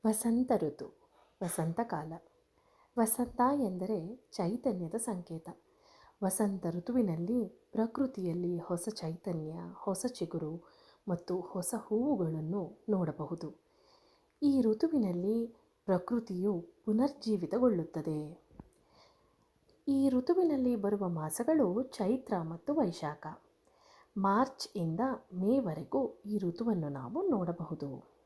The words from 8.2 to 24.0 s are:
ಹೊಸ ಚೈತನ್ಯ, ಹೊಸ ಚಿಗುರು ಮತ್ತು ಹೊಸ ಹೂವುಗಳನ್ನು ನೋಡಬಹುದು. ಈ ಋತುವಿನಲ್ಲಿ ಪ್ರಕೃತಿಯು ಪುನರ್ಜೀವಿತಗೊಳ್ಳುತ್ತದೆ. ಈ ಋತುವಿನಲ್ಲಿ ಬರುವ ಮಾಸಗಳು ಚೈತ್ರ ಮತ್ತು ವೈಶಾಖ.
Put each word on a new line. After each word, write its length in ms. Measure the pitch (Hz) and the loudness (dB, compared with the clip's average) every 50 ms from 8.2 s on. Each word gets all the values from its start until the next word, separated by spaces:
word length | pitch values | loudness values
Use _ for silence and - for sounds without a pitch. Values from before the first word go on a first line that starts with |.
| 185 175 165 175 180 175 180 170 | -2 -2 0 0 0 0 -2 -2
ಹೊಸ 300 | 165 - 180 170 - 220 | -2 -2 -2 -2 -2 -4
ಚೈತನ್ಯ, 680 | 214 - - 160 165 - - 196 170 160 156 156 160 175 175 175 180 | -6 -4 -6 -6 -6 -6 -4 -4 -4 -4 -4 -6 -8 -8 -10 -12 -12
ಹೊಸ 320 | - - 208 190 185 - | -8 -4 -4 -4 -2 -2
ಚಿಗುರು 580 | 247 247 - 180 170 - 160 156 151 165 170 - - - _ - - - _ _ - | -6 -4 -4 -6 -4 -4 -6 -6 -6 -8 -8 -12 -16 -20 _ -20 -20 -20 _ _ -4
ಮತ್ತು 320 | 175 170 - - 180 185 | -4 -4 -2 -4 -4 -4
ಹೊಸ 340 | 175 - - 185 170 - - 220 | -4 -6 -6 -4 -4 -4 -4 -6
ಹೂವುಗಳನ್ನು 1040 | - - 214 220 247 294 285 196 180 160 160 160 160 156 180 202 175 - - _ _ - | -4 0 0 2 2 2 2 2 2 0 -2 -2 -4 -2 -2 -4 -4 -6 -10 _ _ 0
ನೋಡಬಹುದು. 680 | 208 185 175 160 151 - 151 139 170 165 - 151 - _ _ _ _ _ _ _ _ _ _ _ _ _ _ _ _ _ | 0 2 2 -2 -2 -6 -6 -6 -6 -8 -8 -12 -12 _ _ _ _ _ _ _ _ _ _ _ _ _ _ _ _ _
ಈ 200 | 302 285 277 269 | 2 4 4 6
ಋತುವಿನಲ್ಲಿ 840 | 233 220 214 220 - 320 311 285 220 185 175 175 180 202 220 233 233 233 - - _ _ _ _ _ | 4 4 4 4 2 2 4 2 2 2 0 0 0 0 2 0 0 -4 -8 -18 _ _ _ _ _
ಪ್ರಕೃತಿಯು 800 | - 190 175 180 - 247 233 226 - 190 180 185 208 202 170 170 - _ _ _ | 2 2 2 2 0 -2 -2 -2 -2 -4 0 0 0 0 0 -4 -8 _ _ _
ಪುನರ್ಜೀವಿತಗೊಳ್ಳುತ್ತದೆ. 1600 | 220 214 220 262 285 277 - - 220 214 185 170 - - 247 247 247 208 170 160 - - 165 147 165 156 151 151 151 170 - _ _ - - - _ _ _ _ _ _ - - - _ _ _ _ _ _ _ _ _ _ _ _ _ _ _ - | 0 2 4 4 2 0 -4 -2 0 0 0 0 0 2 4 4 4 4 4 -2 -2 -6 -6 -4 -2 -4 -4 -4 -8 -12 -16 _ _ -20 -20 -20 _ _ _ _ _ _ -20 -20 -20 _ _ _ _ _ _ _ _ _ _ _ _ _ _ _ 0
ಈ 200 | 277 269 269 269 | 2 4 4 4
ಋತುವಿನಲ್ಲಿ 680 | 254 247 254 - 349 370 370 320 294 269 254 247 240 | 4 4 2 4 4 4 4 4 4 4 2 2 2
ಬರುವ 320 | 214 196 202 208 202 196 180 | 2 2 0 2 2 0 -2
ಮಾಸಗಳು 760 | 170 160 156 156 - - 240 311 320 311 262 180 180 226 | -2 -2 -2 -4 -2 -2 2 2 4 6 6 4 4 0
ಚೈತ್ರ 580 | 262 262 - - 202 185 247 254 - - 214 180 | -2 -2 -4 -2 0 0 0 0 0 -2 -2 -2
ಮತ್ತು 320 | 165 160 165 170 - - 294 | -2 -4 -6 -6 -2 0 2
ವೈಶಾಖ. 520 | 320 262 180 170 - - 147 151 - - - - - _ _ _ _ _ _ _ _ _ - - - | 2 2 2 0 -2 -6 -6 -6 -6 -10 -12 -12 -12 _ _ _ _ _ _ _ _ _ -20 -20 -20